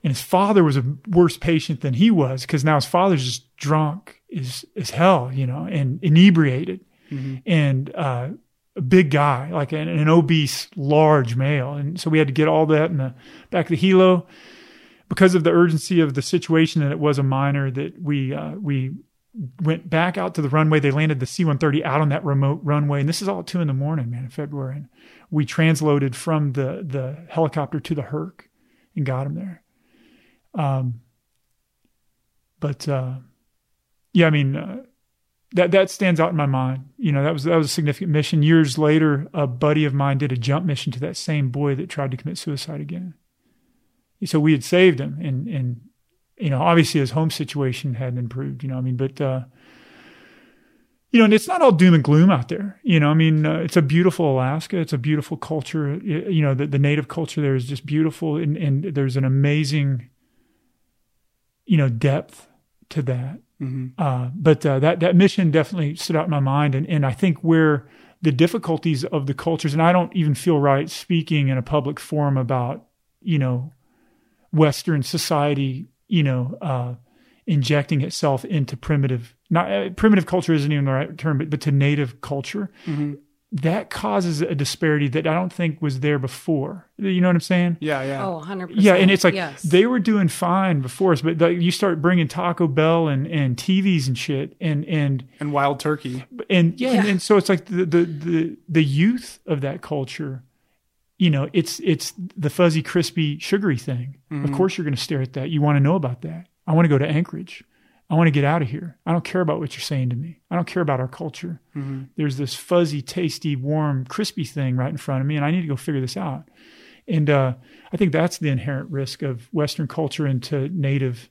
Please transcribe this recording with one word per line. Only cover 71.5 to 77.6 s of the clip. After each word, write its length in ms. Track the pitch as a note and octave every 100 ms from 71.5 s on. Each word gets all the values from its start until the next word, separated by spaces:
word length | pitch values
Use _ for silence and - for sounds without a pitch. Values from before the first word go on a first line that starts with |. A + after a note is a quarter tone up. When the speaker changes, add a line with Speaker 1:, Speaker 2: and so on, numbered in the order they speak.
| C3
Speaker 1:
a 40 |
public 380 | A#2 D3+ C3+ D3
forum 360 | - D3+ C#3+ C3+
about, 500 | A#2+ C3 A#2+ - _ _ _ _
you 180 | - D#3
know, 340 | C3 B2 D3 _ _ _ _ _ _ _ _
Western 500 | D3+ D#3 - - D3+
society, 840 | C3 E3 - D3+ D3 C#3+ C3+ C3 F#3+ _ _
you 140 | F3
know, 360 | C#3+ B2+ B2 -
uh, 340 | E3 B2+ B2 B2 _ _ _ _ -
injecting 540 | D3